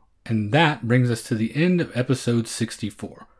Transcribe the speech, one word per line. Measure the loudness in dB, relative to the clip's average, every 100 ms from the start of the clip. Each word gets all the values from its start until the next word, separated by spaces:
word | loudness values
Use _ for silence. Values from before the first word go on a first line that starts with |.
| _ _
And | -4 -2 2
that | 4 4 2 2
brings | 4 4
us | 0
to | -2
the | -2 -2 0
end | 2 2
of | 0 -2
episode | 0 0 2 0 0
sixty-four. | -4 -6 -6 -10 -10 -14 -16 -20